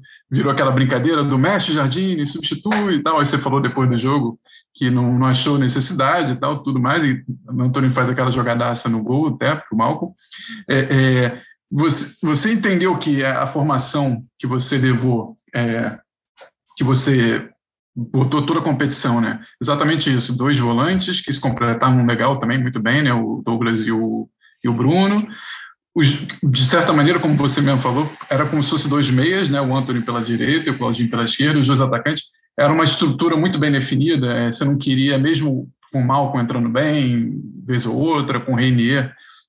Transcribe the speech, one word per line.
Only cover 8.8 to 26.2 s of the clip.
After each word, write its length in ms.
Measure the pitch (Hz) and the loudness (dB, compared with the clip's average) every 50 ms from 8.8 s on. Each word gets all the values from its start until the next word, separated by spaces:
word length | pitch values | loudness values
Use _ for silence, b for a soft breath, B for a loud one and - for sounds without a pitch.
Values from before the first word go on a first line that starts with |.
| - | -2
no 160 | 120 113 113 107 | -2 -2 -2 -2
gol 260 | 110 127 147 156 147 | -2 0 0 0 0
até 280 | 127 - 120 135 156 | -2 -2 -2 -2 -2
pro 220 | 151 - - 107 110 | -2 -6 -4 -2 0
Malcolm. 360 | 113 131 160 - 180 - - B B B B B B B 226 214 B - | 0 0 0 -2 -6 -10 -10 B B B B B B B -16 -16 B -2
É, 100 | 139 135 | 0 0
é, 640 | 131 135 139 135 131 131 127 127 123 120 120 B B B B B _ - | 0 2 2 4 4 4 4 2 2 0 -2 B B B B B _ -6
você, 480 | 139 143 156 160 135 - - - - - - | -2 0 2 2 0 0 -4 -6 -10 -4 -2
você 300 | 156 151 147 - 214 233 | 0 0 2 2 0 0
entendeu 460 | 214 214 208 190 175 180 190 170 - | 0 0 2 2 2 2 2 0 0
que 260 | - 156 143 139 135 | 0 0 0 2 0
a, 200 | 135 131 123 139 | 0 0 -2 -2
a 20 | |
formação 760 | 135 - 156 143 151 135 127 - - - 147 143 135 120 110 - - _ - | -2 -2 -2 0 2 0 0 0 -2 -2 0 0 0 0 -2 -6 -12 _ -8
que 80 | - | -6
você 300 | 123 127 127 127 - 143 | -2 -2 -2 -2 0 0
levou, 580 | 131 123 131 123 113 123 131 120 113 - - - _ _ _ - | 2 2 2 2 2 2 2 0 0 -2 -6 -12 _ _ _ -4
é, 440 | 120 120 117 113 117 113 110 113 - _ _ _ _ _ _ _ B B B B _ _ _ - | -2 -2 -2 -2 -2 -4 -6 -8 -10 _ _ _ _ _ _ _ B B B B _ _ _ -6
que 80 | - 131 | -2 0
você 640 | 123 135 127 - 151 135 127 117 113 110 - - - _ _ _ _ _ _ _ _ - | 2 2 2 4 4 4 4 4 2 2 -2 -4 -10 _ _ _ _ _ _ _ _ -10
botou 480 | 131 117 - - 131 131 127 147 147 143 | -10 -10 -2 0 0 0 2 0 -2 0
toda 160 | 143 165 165 | 0 -2 -2
a 20 | 160 | 0
competição, 600 | 165 139 131 147 135 135 - - 135 117 117 117 | 0 0 0 0 0 -2 -2 0 0 2 2 0
né? 200 | 110 113 B B B B B | 0 -2 B B B B B
Exatamente 560 | - - 143 143 160 151 160 151 - 147 131 | -2 -2 0 0 2 0 2 0 2 0 0
isso. 220 | 123 - - 123 | 0 0 -2 -2
Dois 220 | 123 123 143 143 123 | 0 0 0 2 2
volantes 640 | 120 117 117 117 143 170 190 185 - - - - - | 2 2 2 2 2 2 0 0 -2 -2 -4 -6 -4
que 100 | - 127 | -4 -6
se 80 | - | -4
completavam 640 | - 131 113 - 120 117 113 117 127 131 127 127 120 | -2 -4 -2 0 0 -2 0 0 2 2 4 4 4
legal 340 | 117 113 - 117 131 139 127 | 2 2 2 0 0 0 0
também, 220 | 113 113 123 135 | -2 -2 -2 0
muito 180 | 123 123 123 113 | -2 -2 -2 -2
bem, 240 | 107 113 131 147 151 | 0 0 2 2 2
né? 120 | 131 123 | 2 0
O 260 | 117 113 107 113 - - | 0 -2 -2 -4 -6 -4
Douglas 440 | 117 117 117 123 117 117 110 110 | -4 -2 -2 0 0 0 -2 -2
e 60 | 113 113 | -2 -2
o, 360 | 110 113 110 113 113 113 - _ b b b b b - | 0 -2 -2 -4 -4 -6 -10 _ b b b b b -2
e 60 | 127 | -2
o 60 | 117 | 0
Bruno. 520 | 117 131 139 165 190 196 196 208 208 214 B B B B B B B B B B B _ _ - | 2 2 2 4 4 4 2 2 0 -2 B B B B B B B B B B B _ _ -2
Os, 140 | 170 151 135 - - | 2 2 2 2 0